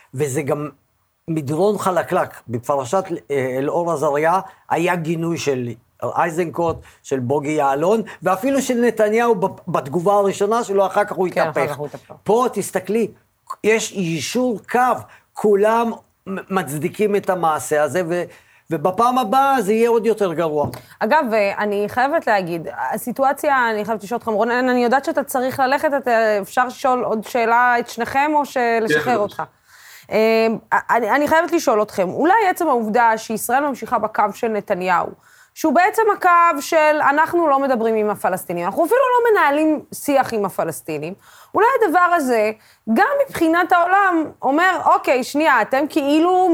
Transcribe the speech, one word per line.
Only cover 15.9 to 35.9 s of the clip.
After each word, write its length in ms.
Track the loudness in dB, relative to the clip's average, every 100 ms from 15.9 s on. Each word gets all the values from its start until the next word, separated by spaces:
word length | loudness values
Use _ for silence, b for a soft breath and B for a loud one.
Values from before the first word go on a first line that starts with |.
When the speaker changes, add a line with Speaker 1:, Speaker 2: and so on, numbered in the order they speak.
| -6 -14 _ -12
Speaker 1:
מ-, 320 | -12 -4 -4
מצדיקים 580 | -4 -4 -6 -2 0 0
את 140 | 0
המעשה 520 | 0 0 -2 -2 0
הזה, 200 | 0 -2 -2
ו-, 140 | -4 -6 b b b -8
ובפעם 480 | -4 -2 0 0 0
הבאה 440 | 0 2 2 0
זה 100 | 0
יהיה 180 | 2 2
עוד 160 | 2 0
יותר 260 | 0 -2
גרוע. 360 | -2 -2 -2 -4 B B B
Speaker 2:
אגב, 240 | 0 0 2
אה, 220 | 0 0 -2
אני 260 | -4 -2 -2
חייבת 380 | -2 0 0 0
להגיד, 420 | 0 -2 -6 -8 -8 -8
הסיטואציה, 800 | -6 -6 -2 0 0 0 0 0
אני 140 | -2
חייבת 200 | -4 -6
לשאול 140 | -6 -8
אתכם, 140 | -4
רונן, 360 | -2 0 0 0
אני 160 | 2
יודעת 200 | 2 0
שאתה 200 | 0 -4
צריך 360 | -4 -4 -4 -2
ללכת, 300 | 0 0 0 -2
אתה, 420 | 0 2 2 0
אפשר 260 | -2 -2 -2
לשאול 380 | -2 0 0
עוד 200 | 0 -4
שאלה 540 | -4 -2 2 4 4 2
את 100 | -2
שניכם, 420 | -8 -4 -2 0
או 120 | 0 -2
ש-, 80 |
Speaker 3:
כן, 280 | -2 0 0
Speaker 2:
לשחרר 200 | 0 0
Speaker 3:
בבקשה. 400 | 0 -2 -2 -6
Speaker 2:
אותך? 0 | -12 B B B B B -4
אה, 360 | 0 2 4 2 -2 -2 -2 0
אני, 200 | 0 2
אני 180 | 0 2
חייבת 240 | 2 2
לשאול 300 | 0 2 0
אתכם, 260 | 0 -2 -2
אולי 400 | 0 2 4 2
עצם 180 | 0 0
העובדה 500 | 0 0 2 2 2
שישראל 480 | -4 -6 -2 0 0
ממשיכה 320 | -4 -4 -2
בקו 260 | -2 0 -2
של 140 | -2 -4
נתניהו, 580 | -4 -4 -4 0 0 -2 -8 b b b
שהוא 180 | -4 0
בעצם 300 | 2 2